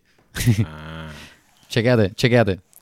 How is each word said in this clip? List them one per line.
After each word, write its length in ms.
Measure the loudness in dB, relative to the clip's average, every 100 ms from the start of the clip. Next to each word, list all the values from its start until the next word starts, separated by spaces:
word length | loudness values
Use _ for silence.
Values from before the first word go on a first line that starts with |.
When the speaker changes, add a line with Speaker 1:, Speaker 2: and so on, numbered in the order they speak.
| _ _ _ -4 0 0
Speaker 1:
Ah. 440 | -2 -6 -14 -14 -14 -16 -20 _
Speaker 2:
<laughs> 300 | _ _ -6
Chécate, 440 | -2 2 2 2
chécate. 460 | 0 2 4 2 -2 _ _